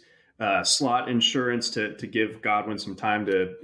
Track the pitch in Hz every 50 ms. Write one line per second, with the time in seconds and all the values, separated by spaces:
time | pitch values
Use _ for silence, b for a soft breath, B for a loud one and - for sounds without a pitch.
0 | b b b b b b b b 110 101 98 90 - - - - 143 123 120 127
1 | 127 123 123 117 104 - - 135 123 123 120 120 - - - 113 107 104 - -
2 | 120 - - 110 110 101 - - - 110 104 104 104 107 104 98 - 101 95 -
3 | - 107 107 107 104 98 95 92 92 92 - -